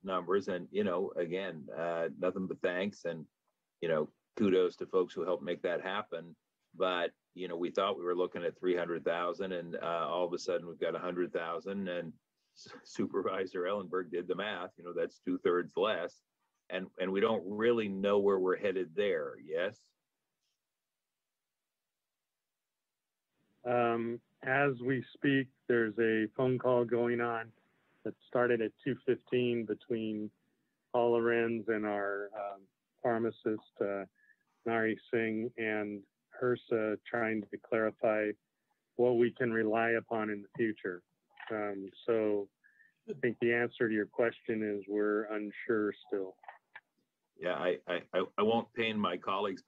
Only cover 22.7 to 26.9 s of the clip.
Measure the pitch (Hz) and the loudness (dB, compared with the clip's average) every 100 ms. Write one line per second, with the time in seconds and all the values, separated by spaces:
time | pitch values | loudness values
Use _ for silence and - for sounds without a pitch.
22.7 | _ _ _ _ _ _ _ _ _ 120 | _ _ _ _ _ _ _ _ _ -2
23.7 | 120 117 117 117 120 _ _ 131 135 143 | 2 2 0 -2 -6 _ _ -2 2 2
24.7 | 120 123 131 - - 147 135 131 _ - | 0 -2 -2 -4 -2 2 2 0 _ 2
25.7 | 120 110 104 113 110 107 - 127 123 127 | 2 2 2 2 2 0 0 2 2 4
26.7 | 123 120 | 4 4